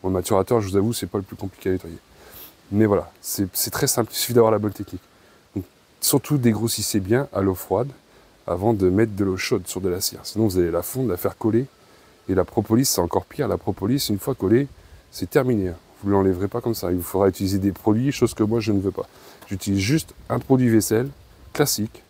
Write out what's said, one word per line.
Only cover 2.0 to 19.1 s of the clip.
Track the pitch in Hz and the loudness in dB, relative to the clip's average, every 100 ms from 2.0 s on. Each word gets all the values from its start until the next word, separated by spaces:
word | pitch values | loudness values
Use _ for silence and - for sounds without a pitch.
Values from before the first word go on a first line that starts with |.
| _ - - - - _ _ | _ -20 -20 -20 -20 _ _
Mais | 101 107 | 2 4
voilà, | 98 78 - | 4 0 -14
c'est, | - - 95 | -10 -4 -4
c'est | - - | -2 -4
très | - 139 | -2 0
simple, | - 113 | 0 -2
il | - | -2
suffit | - | 0
d'avoir | 120 113 | 4 6
la | 110 | 4
bonne | 107 | 0
technique. | 98 104 92 _ _ _ _ _ | -4 -12 -12 _ _ _ _ _
Donc, | - 92 _ _ _ | -10 -10 _ _ _
surtout | - 143 - 151 | 0 0 0 2
dégrossissez | 120 104 113 - 107 107 | 2 2 -2 -2 -2 -2
bien | 92 117 139 | 2 0 0
à | 101 | 0
l'eau | 98 | 0
froide | 92 - 98 135 131 _ - _ _ - | -2 -2 -2 -2 -8 _ -20 _ _ -8
avant | 87 101 | -2 0
de | 110 92 | 2 2
mettre | 92 113 101 | 4 2 0
de | |
l'eau | 101 95 | -2 -2
chaude | - 113 87 | -2 -2 -4
sur | - | -6
de | 92 | -4
la | 87 | -4
cire. | - - | -6 -8
Sinon, | - 104 110 | -12 -2 0
vous | 92 | 2
allez | 87 | 0
la | 85 | 0
fondre, | - 127 127 | -4 -6 -4
la | 87 | -2
faire | - - | -4 -2
coller. | 113 110 131 _ _ - _ _ - | 0 0 -2 _ _ -20 _ _ -2
Et | 95 | 0
la | |
propolis, | 90 - 107 113 | 2 0 2 2
c'est | 131 - | 2 0
encore | 87 95 | 0 0
pire. | - - 123 | -4 -6 -4
La | 92 | -4
propolis, | - 101 101 135 - | -4 -4 -2 -2 -2
une | 104 | -4
fois | - 131 | -4 -2
collée, | 95 113 139 - - - _ | 2 2 2 -8 -20 -20 _
c'est | - 92 | -12 -2
terminé, | 151 127 117 92 | 0 2 0 -2
hein. | 85 _ - | -6 _ -10
Vous | 98 | 0
ne | |
l'enlèverez | 101 95 90 101 | 2 4 2 -2
pas | 120 | -4
comme | 117 | -4
ça. | 113 90 | -4 -2
Il | 92 | -4
vous | |
faudra | 87 92 98 | -2 2 2
utiliser | 90 98 98 | 2 -2 0
des | 98 | 0
produits, | 90 - 107 131 | 0 0 2 0
chose | - 120 | 0 -2
que | - | 0
moi, | 107 117 | 0 0
je | 110 | 0
ne | 101 | 0
veux | 95 | 0
pas. | 92 - | -4 -10